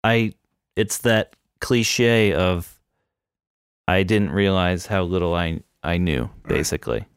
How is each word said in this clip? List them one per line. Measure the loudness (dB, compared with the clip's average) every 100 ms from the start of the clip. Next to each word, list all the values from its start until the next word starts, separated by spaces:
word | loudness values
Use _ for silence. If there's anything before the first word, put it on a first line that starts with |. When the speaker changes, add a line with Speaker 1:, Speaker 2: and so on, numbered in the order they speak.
Speaker 1:
I, | 2 2 0 -6 _ _ _ -4
it's | -4 -2
that | 0 0 0 _ _ _
cliche | -2 0 0 2 2 4 2
of | 2 0 0 -6 _ _ _ _ _ _ _ _ _ _ _ -2
I | 0
didn't | 2 2 0
realize | 2 2 2 0 -2 -4
how | -4
little | -2 -2 0
I, | 0 -2 -6 -10 _
I | -4 0
knew, | 0 0 -4 -10
Speaker 2:
Right. | -4
Speaker 1:
basically. | -2 -2 -6 -4 -6 -6